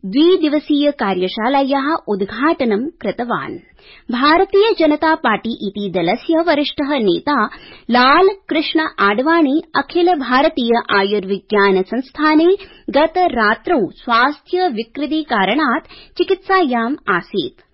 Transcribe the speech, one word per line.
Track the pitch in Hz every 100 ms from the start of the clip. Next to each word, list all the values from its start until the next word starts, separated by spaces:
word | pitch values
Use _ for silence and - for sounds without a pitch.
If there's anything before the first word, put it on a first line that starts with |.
| 190
द्विदिवसीय | 220 330 370 311 294 - 294 294
कार्यशालायाः | 285 214 190 185 202 220 277 277 277 269 320 -
उद्घाटनं | 202 196 214 285 330 254 202 269
कृतवान्। | - 220 - 240 190 135 - _ _ - - _
भारतीय | 233 277 330 381 392 440 392
जनता | 320 302 320 320
पार्टी | 247 202 226 240 202
इति | 202 202 175
दलस्य | 170 233 - 320 339
वरिष्ठः | 294 285 - 277 285
नेता | 214 170 - 285 214 - - - -
लाल | 240 254 302 381 392 _
कृष्ण | 302 302 320 320 -
आडवाणी | 202 214 269 330 302 294 - -
अखिल | - 339 349
भारतीय | 349 240 254 311 320 233 233 - 208
आयुर्विज्ञान | 202 208 190 196 _ 208 202 190
संस्थाने | 190 226 269 - 302 311 339 392 - - -
गत | 277 320 339
रात्रौ | 359 247 208 233 - 339 185
स्वास्थ्य | - - 226 262 294 _ 359 370
विकृति | 220 233 - 285 311
कारणात् | 311 226 190 254 294 262 - - - -
चिकित्सायाम् | 359 381 - 381 320 240 226 302 -
आसीत्। | 180 - 208 135 _ _